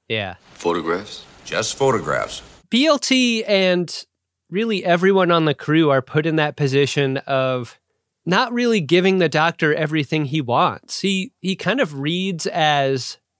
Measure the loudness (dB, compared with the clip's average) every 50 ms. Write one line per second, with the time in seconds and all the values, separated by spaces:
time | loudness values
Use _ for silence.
0 | _ -6 -6 -6 -6 -6 -10 -14 _ -20 -12 -6 -4 -2 -2 -2 -2 -2 -4 -4
1 | -6 -10 -16 -18 -20 -20 -20 -20 -12 -6 -4 -4 -4 -4 -2 0 0 0 0 0
2 | -2 -2 -4 -4 -4 -6 -10 -14 -16 -18 -20 -20 _ -2 0 2 4 4 2 2
3 | 0 0 2 2 2 2 0 -2 0 0 2 2 2 2 2 0 0 -4 -6 -12
4 | -14 _ _ _ _ _ _ _ _ -8 -4 -4 -2 -2 -2 -2 0 2 2 4
5 | 4 4 4 4 4 4 4 2 2 2 0 -2 -2 0 2 4 4 4 2 2
6 | 0 -2 -2 -2 0 0 0 0 0 0 -2 -2 -2 0 2 2 0 2 0 0
7 | 0 0 -2 -4 -4 -2 -2 -2 0 -2 -2 -4 -6 -10 -14 _ _ _ _ _
8 | _ _ _ _ -4 0 0 0 0 0 0 0 2 2 2 2 2 4 4 4
9 | 4 4 4 2 2 2 2 2 2 0 0 0 0 0 0 0 -2 -2 -2 -2
10 | -2 -2 -2 -2 -2 -2 -4 -4 -2 0 0 2 2 0 -2 -4 _ -12 -8 -4
11 | -2 -2 0 -2 -2 -6 _ _ -6 -6 -6 -4 -2 -2 0 0 -2 -2 -4 -4
12 | -4 -4 -2 -2 -2 -4 -4 -4 -6 -6 -2 0 0 2 2 2 2 0 0 -2
13 | -4 -8 -14 -16 _ _ _